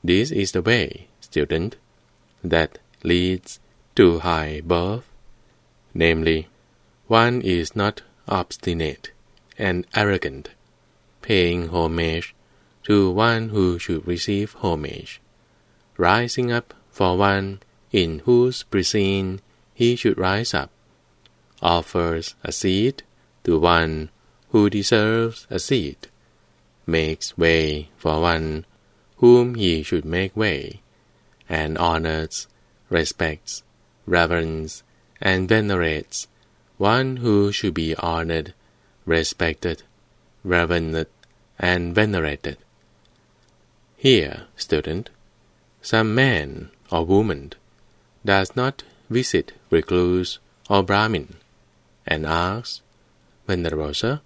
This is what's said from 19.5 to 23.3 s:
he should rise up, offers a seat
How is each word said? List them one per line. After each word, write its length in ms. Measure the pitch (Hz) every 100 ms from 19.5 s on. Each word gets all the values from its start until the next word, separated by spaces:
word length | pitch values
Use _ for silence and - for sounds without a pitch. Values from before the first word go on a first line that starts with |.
| _ _
he 240 | - 120 120
should 200 | 110 -
rise 360 | 92 98 117
up, 160 | 78 69 _ _ _ _ _ _ _ _ _
offers 720 | 87 85 - 90 85 82 - - -
a 60 |
seat 500 | - 98 95 120 - - _ _